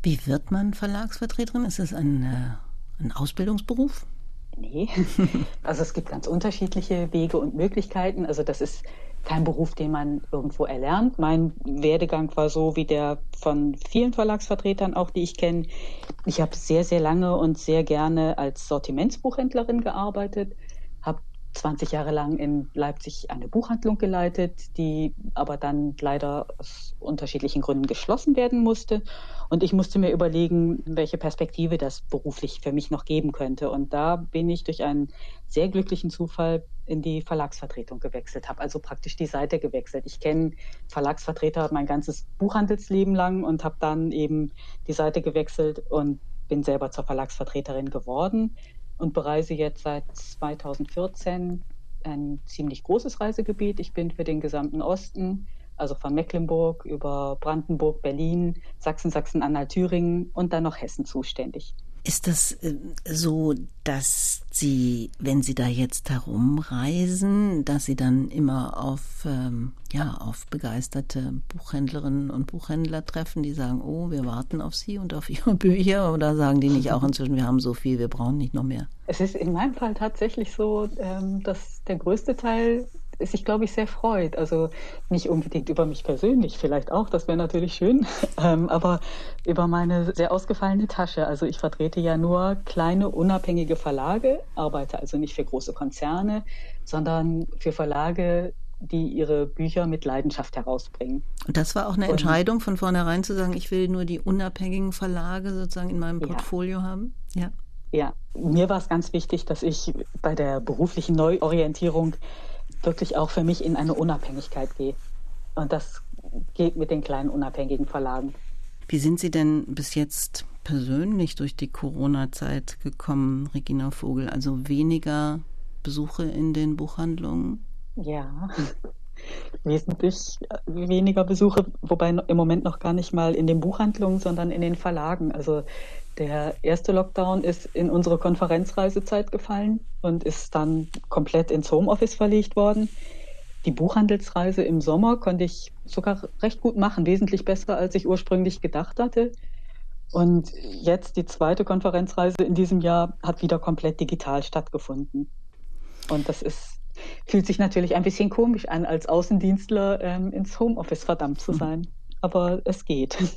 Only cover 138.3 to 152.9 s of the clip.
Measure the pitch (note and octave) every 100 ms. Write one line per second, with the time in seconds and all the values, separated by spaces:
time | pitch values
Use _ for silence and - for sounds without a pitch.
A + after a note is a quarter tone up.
138.3 | F3 F3 E3 F#3 - F#3+ G3 G3+ G#3 G#3
139.3 | G#3 - G3+ G#3 A3 - - F3+ E3+ D#3
140.3 | - - D#3 D#3 D#3+ D#3+ - - - -
141.3 | D#3+ E3 D#3 D3+ D#3 G3+ G#3 A3+ - G#3+
142.3 | G#3+ G#3 - G3+ G#3+ G#3+ - - - -
143.3 | - - - - B2+ E3+ G#3+ G#3+ G3+ -
144.3 | F3 F3+ F#3+ E3+ E3 D3+ D#3+ A3+ A#3+ G3+
145.3 | F3+ F3 - - - - - G3 G3 -
146.3 | - A3 A3+ A#3 G#3 G3+ G#3 E3 F#3+ G3+
147.3 | F#3+ - F#3+ - D3 F3+ F#3+ F#3+ F#3 -
148.3 | F#3 F#3 - - D3 F3+ - A#3+ A#3 A#3+
149.3 | - - - - - - - - F3 F3
150.3 | F3 - - - - E3+ F3+ - - F3
151.3 | - D#3+ F3+ G3+ F#3+ F#3+ F3 F3+ - F3+
152.3 | F3+ - F3 F3+ F#3+ E3